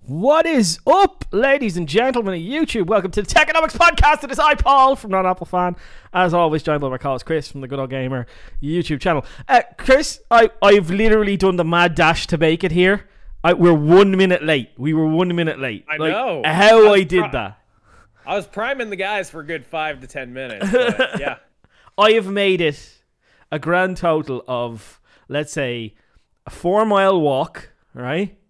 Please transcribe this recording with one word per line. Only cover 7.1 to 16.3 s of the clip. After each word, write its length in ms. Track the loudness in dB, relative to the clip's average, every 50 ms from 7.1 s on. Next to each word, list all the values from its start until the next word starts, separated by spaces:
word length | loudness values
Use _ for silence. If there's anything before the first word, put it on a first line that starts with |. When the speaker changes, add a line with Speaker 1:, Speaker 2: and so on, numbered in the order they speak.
| -6 -6 -6
Speaker 1:
Chris, 240 | -6 -6 -6 -6 -8
from 100 | -14 -14
the 80 | -12 -10
Good 120 | -8 -8
Old 100 | -8 -6
Gamer 360 | -6 -6 -6 -6 -6 -8 -8 -10 -14 -20 -20 -14 -12 -10 -6
YouTube 380 | -4 -2 -4 -2 -2 -4 -4
channel. 240 | -2 -2 -2 -2 -4 -8 -16 -20 -4 2
Uh, 140 | 2 2 2 0 -12
Chris, 440 | -10 0 2 2 2 2 -2 -8 -12 -6 2
I, 200 | 4 4 4 4 2 2 4
I've 280 | 4 6 4 4 0
literally 460 | -2 0 2 4 4 4 2 0 0
done 200 | 0 0 0 2
the 80 | 0 0
mad 320 | 0 2 2 2 2 2
dash 320 | 2 2 2 2 0 -2 -4
to 100 | -2 0
make 240 | 2 2 0 0 -2
it 80 | -2
here. 380 | 0 2 2 2 2 0 -4 _ _ -20 -20 -20 -18 -2 0
I, 100 | 0 2
we're 220 | 4 6 4 4
one 380 | 4 4 6 6 8 8 6 4
minute 280 | 2 4 2 2 0 0
late. 260 | 0 -2 -2 -2 -6 _ -8
We 160 | -4 -2 0
were 120 | 0 0
one 280 | 0 2 0 0 0 0
minute 240 | -2 -2 -2 -4 -4
late. 260 | -6 -8 -8 -10 -10 -10
Speaker 2:
I 60 | -8
Speaker 1:
Like, 160 | -4 -2 -2 -2
Speaker 2:
know. 300 | -2 -4 -4